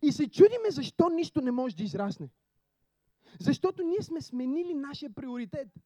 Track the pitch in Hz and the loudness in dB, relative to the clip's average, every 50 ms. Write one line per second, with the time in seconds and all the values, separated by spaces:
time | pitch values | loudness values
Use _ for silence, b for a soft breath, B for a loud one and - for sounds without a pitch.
0 | - 302 - - 302 233 - - 381 427 466 494 453 427 339 269 269 - - _ | 2 0 2 2 -2 -4 8 8 8 8 8 4 -2 -2 -2 -2 -6 -8 2 _
1 | 339 349 339 330 339 - _ 311 269 254 240 247 254 254 190 160 208 208 147 190 | 2 4 4 0 -2 -2 _ -2 -2 0 0 0 -2 -4 -4 -4 -6 -6 -4 -4
2 | 202 202 185 - 156 135 _ _ _ _ _ _ _ _ _ _ _ _ _ _ | -4 -4 -4 -8 -10 -16 _ _ _ _ _ _ _ _ _ _ _ _ _ _
3 | _ _ _ _ B B B B 180 - 285 - - 370 370 - 370 330 349 415 | _ _ _ _ B B B B 0 0 0 2 2 -2 -2 0 -2 -2 0 -2
4 | 415 - 330 320 269 - - 247 254 254 269 320 349 349 349 285 277 277 285 - | -2 -4 -8 -8 -8 -8 -8 -6 -4 -2 -2 -4 -4 -4 -4 -6 -6 -8 -10 -12
5 | - 285 202 - 247 262 247 240 240 190 - - 269 208 _ - _ | -12 -12 -12 -12 -10 -8 -8 -8 -8 -8 -8 -10 -12 -12 _ -20 _